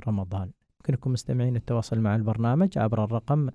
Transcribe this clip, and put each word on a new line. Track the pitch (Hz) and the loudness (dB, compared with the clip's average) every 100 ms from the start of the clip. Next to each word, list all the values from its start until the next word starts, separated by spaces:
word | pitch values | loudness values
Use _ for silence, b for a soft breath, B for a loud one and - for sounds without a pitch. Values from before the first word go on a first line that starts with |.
| - | -4
رمضان؟ | 104 92 98 95 - _ _ | -2 -2 -6 -6 -10 _ _
يمكنكم | - 135 131 | -4 -2 0
مستمعين | 127 - 123 123 120 | -2 -2 0 0 -2
التواصل | - 120 - 113 | -2 -2 0 0
مع | 107 107 | 2 2
البرنامج | 107 107 117 135 190 - | 0 0 0 2 2 2
عبر | 110 110 | 0 2
الرقم | 107 117 - 147 139 | 0 -2 0 0 0